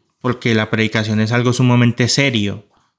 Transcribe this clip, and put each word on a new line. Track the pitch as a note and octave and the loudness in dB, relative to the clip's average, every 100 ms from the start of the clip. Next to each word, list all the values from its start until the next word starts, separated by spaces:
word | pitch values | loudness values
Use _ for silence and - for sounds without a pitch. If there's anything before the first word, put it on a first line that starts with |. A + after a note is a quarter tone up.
| _ _ | _ _
porque | B2 A#2 A#2+ | -6 -4 -2
la | A2 G#2+ | -2 -2
predicación | A2 A2 A2+ G#2+ G#2+ | -2 -2 -2 -2 -2
es | G#2+ | 0
algo | A#2+ A#2+ | 0 0
sumamente | A#2+ B2+ A#2+ A#2+ A#2 A#2+ | 2 2 4 2 2 0
serio. | - C#3 A2+ G2+ G2+ - _ _ | 0 0 0 -4 -6 -16 _ _